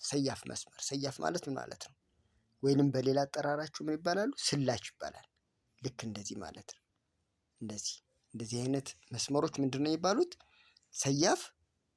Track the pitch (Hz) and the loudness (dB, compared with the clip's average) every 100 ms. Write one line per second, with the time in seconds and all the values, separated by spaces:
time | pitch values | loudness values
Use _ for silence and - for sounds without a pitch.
0 | - 143 139 - - - - - - 139 | -2 0 0 -2 -6 -8 -10 -8 -6 -4
1 | 139 - 160 170 151 131 117 - - - | -4 -2 -2 0 -4 -6 -8 -12 -16 -18
2 | _ _ _ _ _ _ 135 139 143 131 | _ _ _ _ _ _ 4 6 6 4
3 | 127 135 139 151 143 147 151 - 151 156 | 4 2 2 0 0 -2 -4 -6 -4 -2
4 | 170 185 226 - - 143 127 117 - - | 0 0 0 -2 0 2 2 0 -4 -10
5 | 73 - - _ _ _ _ _ 127 - | -12 -12 -20 _ _ _ _ _ -8 -6
6 | 113 104 98 104 80 - - - _ _ | -8 -8 -8 -8 -10 -12 -18 -20 _ _
7 | _ _ _ _ _ _ 110 - - - | _ _ _ _ _ _ -8 -6 -6 -8
8 | _ _ _ 110 113 120 127 139 - - | _ _ _ -10 -4 -2 2 0 -2 -14
9 | - 113 - 143 160 147 135 135 151 160 | -10 -4 2 2 2 2 0 2 2 4
10 | 185 226 349 - - _ _ _ _ - | 4 4 2 -2 -20 _ _ _ _ -2
11 | 139 139 180 359 - _ _ _ _ | 0 4 4 4 -2 _ _ _ _